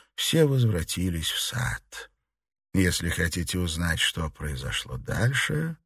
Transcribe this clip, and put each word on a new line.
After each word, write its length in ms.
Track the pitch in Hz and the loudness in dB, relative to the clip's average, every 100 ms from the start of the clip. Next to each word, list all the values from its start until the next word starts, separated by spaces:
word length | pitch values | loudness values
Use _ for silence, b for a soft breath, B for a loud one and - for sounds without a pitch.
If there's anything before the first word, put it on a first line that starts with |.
| B | B
все 320 | - - 160 151 | -4 2 6 6
возвратились 800 | 131 117 90 76 85 92 85 87 | 6 4 2 0 0 0 0 -2
в 120 | - | -2
сад. 720 | - 123 120 104 _ - - _ _ _ _ _ _ | -2 -2 -2 -4 _ -18 -18 _ _ _ _ _ _
Если 380 | 95 92 - 85 | 2 2 2 -2
хотите 480 | 87 85 90 80 92 | 0 0 -2 -4 -2
узнать, 400 | 87 82 85 78 | -2 -2 -2 0
что 320 | - - 78 | -2 -2 -6
произошло 680 | - 76 67 64 - - 64 | -4 -6 -6 -4 -6 -6 -8
дальше 800 | - - 127 135 - 151 160 160 | -6 0 0 0 0 -2 -2 -6